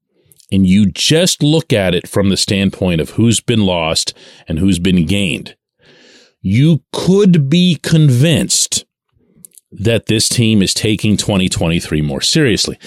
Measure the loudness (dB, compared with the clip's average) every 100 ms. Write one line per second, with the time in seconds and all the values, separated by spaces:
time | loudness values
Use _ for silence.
0 | _ _ _ _ -4 0 2 4 2 0
1 | 0 2 0 0 0 0 0 0 0 -2
2 | -2 -2 0 0 -2 0 -2 -2 -2 -2
3 | -2 0 0 0 -2 0 0 0 -2 -2
4 | -4 -10 -18 -18 -8 -2 0 2 2 2
5 | 0 -2 -2 -6 -10 -20 _ _ _ _
6 | _ -20 _ _ -2 2 2 0 _ -6
7 | 0 2 4 2 2 2 0 -2 0 2
8 | 4 2 2 0 -2 -4 -4 -8 -10 _
9 | _ _ _ _ _ _ _ -6 -2 -2
10 | 0 -2 0 0 2 2 0 -2 -2 0
11 | 0 0 0 0 -2 -2 -2 -2 -2 -4
12 | -4 -4 -2 0 0 0 -4 -10